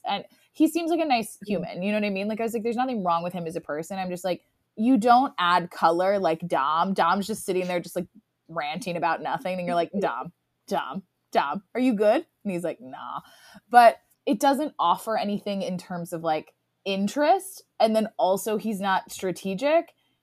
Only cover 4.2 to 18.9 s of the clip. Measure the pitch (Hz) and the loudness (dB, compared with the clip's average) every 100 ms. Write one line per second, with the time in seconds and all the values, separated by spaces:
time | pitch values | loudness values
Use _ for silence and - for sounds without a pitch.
4.2 | 185 175 _ _ _ - 226 262 240 240 | -4 -6 _ _ _ -2 2 4 6 6
5.2 | 277 - 175 180 175 - 165 170 185 202 | 4 0 2 2 0 2 2 4 2 2
6.2 | 185 165 170 165 135 170 196 196 170 190 | 2 0 -2 0 0 0 0 2 2 2
7.2 | 190 220 - 185 180 175 170 185 175 - | -2 -6 -4 -2 -2 -4 -4 -8 -8 -12
8.2 | _ _ - 165 147 160 185 170 165 160 | _ _ -14 -8 -6 -6 -6 -2 0 -2
9.2 | - 165 185 185 175 170 170 202 180 120 | -2 -4 -4 -4 -2 0 0 -2 -4 -4
10.2 | 143 - _ _ - 190 139 160 - _ | -10 -14 _ _ -6 -4 -4 -8 -12 _
11.2 | _ 220 143 151 - 233 254 202 208 262 | _ 0 0 -2 -6 0 2 4 4 4
12.2 | - _ 208 175 175 - 131 135 123 143 | 0 _ -6 -4 -4 -8 -12 -14 -12 -12
13.2 | - - - - _ 240 233 - _ _ | -12 -20 -20 -20 _ 8 8 6 _ _
14.2 | - 214 285 277 302 - 165 185 - 220 | -2 2 2 2 0 -2 0 0 -2 -2
15.2 | 196 202 - 196 185 180 - 175 170 165 | -2 -4 -4 -6 -4 -6 -8 -10 -8 -6
16.2 | 165 156 - _ _ _ 190 196 202 269 | -2 -2 -4 _ _ _ -4 -2 0 2
17.2 | 302 381 - - - - 220 220 214 - | 4 4 0 -16 -10 0 2 2 -2 0
18.2 | 175 190 - 208 208 202 196 | 0 0 0 -4 -4 -4 -2